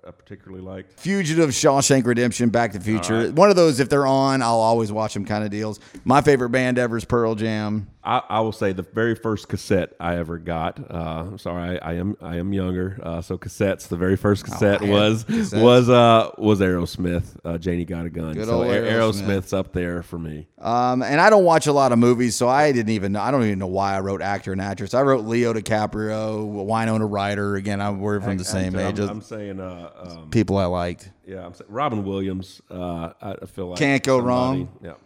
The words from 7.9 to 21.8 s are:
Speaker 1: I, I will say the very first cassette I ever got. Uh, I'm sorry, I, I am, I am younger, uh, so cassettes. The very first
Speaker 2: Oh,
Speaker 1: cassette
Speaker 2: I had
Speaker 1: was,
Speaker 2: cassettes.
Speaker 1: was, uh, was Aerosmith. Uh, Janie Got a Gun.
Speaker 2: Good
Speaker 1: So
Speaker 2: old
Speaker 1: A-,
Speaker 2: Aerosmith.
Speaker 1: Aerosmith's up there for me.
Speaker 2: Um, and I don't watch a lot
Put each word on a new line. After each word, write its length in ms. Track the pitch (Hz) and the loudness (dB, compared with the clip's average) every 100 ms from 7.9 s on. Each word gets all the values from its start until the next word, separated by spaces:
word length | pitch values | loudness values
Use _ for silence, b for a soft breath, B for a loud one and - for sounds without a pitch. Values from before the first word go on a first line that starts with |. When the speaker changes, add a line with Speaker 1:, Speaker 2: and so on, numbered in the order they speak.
| _ | _
Speaker 1:
I, 180 | - 123 - | -4 -4 0
I 100 | 107 | -2
will 140 | 113 | -2
say 180 | 104 101 | -2 -2
the 120 | 92 | -2
very 320 | 87 113 117 113 | -6 -2 -2 -2
first 340 | 113 104 - | -2 -4 -4
cassette 440 | 101 - 95 82 _ | -8 0 0 0 _
I 160 | 85 87 | -4 -4
ever 220 | 80 85 | -4 -8
got. 420 | 82 82 85 - | -6 -4 -6 -8
Uh, 460 | - 85 82 80 87 | -12 -8 -8 -8 -10
I'm 100 | 95 | -10
sorry, 380 | 87 87 87 90 | -8 -8 -6 -6
I, 100 | 80 | -6
I 20 | 85 | -4
am, 200 | 92 - | -4 -6
I 160 | 82 85 | -8 -6
am 160 | 92 | -4
younger, 460 | 98 92 92 92 95 | -2 -2 -4 -6 -8
uh, 180 | - 85 | -8 -10
so 160 | - 92 | -8 -10
cassettes. 520 | - - 98 95 - | -10 -4 -2 -2 -6
The 80 | 87 | -2
very 180 | 90 98 | 0 2
first 300 | 104 101 - | 2 0 -2
Speaker 2:
Oh, 40 | |
Speaker 1:
cassette 300 | - 104 101 | 0 2 2
Speaker 2:
I 40 | 104 | 4
had 80 | |
Speaker 1:
was, 300 | 101 107 113 113 | 4 4 0 -2
Speaker 2:
cassettes. 360 | 226 214 101 | -2 0 4
Speaker 1:
was, 280 | 117 123 120 | 8 8 8
uh, 420 | 123 117 113 101 - | 6 8 6 4 0
was 240 | 107 104 | 2 4
Aerosmith. 640 | 92 90 87 - 90 87 - - | 4 2 -2 -4 -2 -2 -4 -10
Uh, 140 | 85 82 | -8 -6
Janie 260 | 87 87 | -4 -4
Got 220 | 85 85 85 | -4 -6 -8
a 40 | |
Gun. 240 | 80 80 78 | -6 -6 -6
Speaker 2:
Good 100 | 110 | -2
Speaker 1:
So 140 | 117 | 0
Speaker 2:
old 80 | 120 | 2
Speaker 1:
A-, 20 | 120 | 0
Speaker 2:
Aerosmith. 420 | 113 113 110 101 98 98 | 0 2 2 0 -2 -2
Speaker 1:
Aerosmith's 100 | 92 | -2
up 220 | 98 95 | -4 -4
there 300 | 90 87 85 | -4 -4 -6
for 140 | 82 85 | -8 -10
me. 280 | 82 76 78 _ | -10 -10 -16 _
Speaker 2:
Um, 440 | - 120 123 127 | -2 0 0 0
and 160 | 117 143 | 0 4
I 100 | 196 | 6
don't 140 | 214 | 8
watch 240 | 175 165 151 | 6 4 4
a 60 | |
lot 180 | 139 | 2